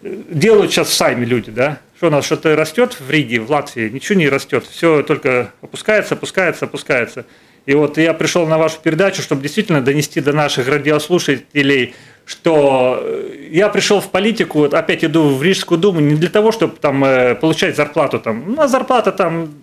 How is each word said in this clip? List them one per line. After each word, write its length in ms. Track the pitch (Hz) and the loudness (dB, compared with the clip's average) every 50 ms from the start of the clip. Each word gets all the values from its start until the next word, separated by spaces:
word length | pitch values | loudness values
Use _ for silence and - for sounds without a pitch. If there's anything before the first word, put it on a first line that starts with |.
э, 140 | - - - - - - | -14 -14 -14 -14 -10 -8
делают 420 | 170 143 175 226 220 202 175 - | -4 0 2 4 4 4 4 2
щас 220 | - 180 160 - - | 0 -2 -2 0 0
сами 320 | - 175 147 120 120 120 | 0 0 0 0 -2 -2
люди, 260 | 117 123 117 104 113 | -2 -2 -2 -2 -4
да. 280 | 107 117 131 151 156 - _ _ _ | -2 -2 -2 -2 -2 -6 _ _ _
Что 100 | - 175 | -2 -2
у 40 | 165 | 0
нас 140 | 151 139 127 | 0 0 0
что-то 300 | - 156 151 - 160 151 | -2 -4 -2 0 0 0
растет 400 | 151 156 156 - 240 247 240 - - 131 | 0 0 -2 0 0 0 -2 -2 -8 -6
в 60 | 131 | -2
Риге, 300 | 139 151 135 113 120 113 | -2 -2 0 0 -2 -2
в 100 | 110 120 | -2 -2
Латвии? 380 | 151 143 - - - 123 113 107 | -2 -2 -2 -4 -6 -6 -6 -6
Ничего 280 | 117 135 - - 208 190 | -6 -6 -4 -2 0 2
не 100 | 156 139 | 2 2
растет. 360 | 135 131 - - - 120 - | 0 -2 -2 -4 -4 -4 -4
Все 380 | - - - 170 165 156 143 - | -6 -6 -2 0 2 2 2 0
только 480 | - 151 143 - 127 127 123 117 - - _ | 0 -2 -2 -2 -2 -2 -2 -2 -6 -10 _
опускается, 520 | - - - - - - 214 208 - - 143 | -20 -18 -16 -6 -2 0 0 0 0 -2 -4
опускается, 500 | 113 - - - 196 185 160 151 - 139 | -6 -8 -6 -2 -2 0 0 -2 -4 -6
опускается. 600 | - - 135 - - 143 123 113 - - 127 110 - - _ _ _ _ _ _ | -8 -8 -6 -4 -2 0 0 -2 -4 -6 -12 -16 -16 -20 _ _ _ _ _ _
И 80 | 135 139 | 0 2
вот 220 | 151 147 143 147 | 2 2 2 2
я 160 | 156 160 165 160 | 2 2 2 0
пришел 340 | 160 156 147 - 180 165 | 0 -2 -2 0 0 0
на 100 | 156 160 | 2 2
вашу 220 | 160 160 156 156 - | 2 0 0 -2 -4
передачу, 400 | - 160 156 160 196 190 185 - | -4 -2 0 2 0 0 -2 -4
чтобы 200 | - - 156 135 | -6 -4 -4 -4
действительно 400 | 139 147 - 220 - - 165 139 | -4 -4 -4 -2 -2 0 0 0
донести 400 | 120 139 139 151 147 - - 165 | 2 2 0 0 -2 -2 -4 -2
до 100 | 131 147 | 0 0
наших 380 | 143 151 147 139 - 143 120 135 | 2 2 0 0 0 -2 -2 0
радиослушателей, 1200 | 147 147 135 147 151 151 151 - 180 170 - - 139 120 - _ - 147 139 139 143 131 120 - - - - - - _ _ | 0 0 0 0 0 0 0 0 0 0 0 0 -2 -2 -4 _ -2 0 2 2 2 2 0 -2 -6 -14 -20 -20 -20 _ _
что, 720 | - - - - 170 160 151 143 139 131 127 127 127 123 - | -20 -10 -4 0 2 4 4 4 4 4 4 2 2 0 -2
э, 480 | - - - - - - - - 151 156 | -4 -6 -6 -6 -8 -10 -12 -14 -10 -4
я 160 | 156 170 208 202 | 0 0 2 2
пришел 300 | 196 196 - - 208 185 | 2 0 2 2 2 0
в 100 | - - | 0 0
политику, 480 | - 185 202 233 208 - 175 - - 151 | -2 0 0 0 0 0 -2 0 2 2
вот 140 | 147 - - | 2 2 2
опять 300 | 165 156 - 170 165 170 | 0 0 0 -2 0 0
иду 260 | 160 147 165 151 143 135 | 2 2 4 4 2 2
в 80 | 131 147 | 2 2
Рижскую 340 | 190 190 - - - 170 | 2 0 0 0 -2 0
думу, 220 | 165 185 208 175 160 | 2 2 2 2 2
не 160 | 147 147 151 | 2 2 2
для 140 | 151 175 170 | 2 2 2
того, 220 | - 208 208 226 | 2 2 2 2
чтобы 260 | 220 - 160 - - - | 2 0 0 -2 -2 -2
там, 240 | - 147 135 139 139 | -2 0 2 2 2
э, 320 | 135 131 127 127 123 117 | 4 4 4 4 2 2
получать 400 | - 160 160 156 - 202 165 127 | 2 0 0 0 0 0 -2 0
зарплату 440 | 143 147 143 - 165 143 131 135 117 | 0 -2 -2 0 -2 0 0 -2 -4
там. 240 | - 117 107 117 139 | -4 -4 -6 -4 -4
У 80 | 190 254 | -4 -2
нас 160 | 311 302 262 | 0 0 2
зарплата 400 | 247 254 254 254 254 233 - 196 | 2 0 0 0 0 2 2 0
там 380 | - - 185 165 165 165 165 151 147 - | 0 0 0 -2 -2 -4 -6 -8 -12 -18